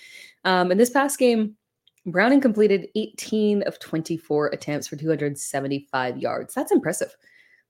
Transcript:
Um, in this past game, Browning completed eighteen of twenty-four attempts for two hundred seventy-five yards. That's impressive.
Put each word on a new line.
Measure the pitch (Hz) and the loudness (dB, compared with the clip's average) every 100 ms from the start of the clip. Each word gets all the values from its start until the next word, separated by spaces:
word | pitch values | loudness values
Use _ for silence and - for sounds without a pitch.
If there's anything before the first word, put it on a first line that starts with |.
| - - - _ | -20 -20 -20 _
Um, | 185 185 180 | 0 2 2
in | 185 | 4
this | 240 | 2
past | 277 277 - | 2 0 2
game, | 254 226 214 - _ _ _ _ - | 2 2 0 -6 _ _ _ _ -4
Browning | 170 220 277 | 2 4 6
completed | 269 208 214 196 - 214 | 4 4 4 2 -2 -6
eighteen | 220 - - 214 208 202 | -6 -8 -4 0 2 2
of | - - | -2 -6
twenty-four | - 160 156 165 - 147 147 | -6 -6 -4 -6 -2 -2 -2
attempts | 147 - 147 139 | -4 -4 -6 -6
for | 147 | -6
two | 156 | -2
hundred | 156 147 143 | -2 -2 -6
seventy-five | - 143 139 139 143 135 127 131 | -6 -6 -4 -6 -4 -4 -4 -4
yards. | 117 117 - | -6 -6 -8
That's | - 302 | -8 0
impressive. | 359 - 180 - - _ _ _ _ _ | 2 2 -4 -6 -10 _ _ _ _ _